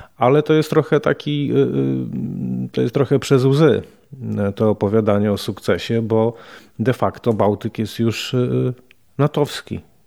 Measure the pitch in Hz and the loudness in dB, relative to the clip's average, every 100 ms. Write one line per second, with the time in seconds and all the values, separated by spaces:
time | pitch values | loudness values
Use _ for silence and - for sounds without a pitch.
0 | - - 123 147 151 156 151 156 143 147 | -18 -2 2 4 4 2 2 0 2 2
1 | 147 143 151 147 135 131 127 135 135 131 | 2 -2 -2 -4 0 2 2 0 -2 -2
2 | 123 127 95 92 - 123 123 127 127 131 | -4 -6 -6 -6 -4 -4 -4 -2 0 0
3 | 127 139 - 135 135 139 156 101 - - | 0 0 2 2 4 4 4 2 -2 -16
4 | _ 135 113 107 101 98 107 101 101 110 | _ -12 -6 -2 -2 0 0 2 0 2
5 | 107 101 104 98 - 101 - 90 - 113 | 2 2 2 -2 -4 -4 -2 -2 0 -2
6 | 113 110 113 - - - - - 113 - | 0 2 0 -2 -14 -20 -12 -4 -2 0
7 | 98 - 120 104 104 104 107 - 107 - | -2 -2 -2 2 2 0 -4 -6 -6 -2
8 | 113 - - 127 123 127 127 123 _ _ | -2 -2 -4 -2 0 -2 -2 -6 _ _
9 | _ - 147 151 139 - - 95 - _ | _ -2 0 0 -2 -4 -10 -12 -12 _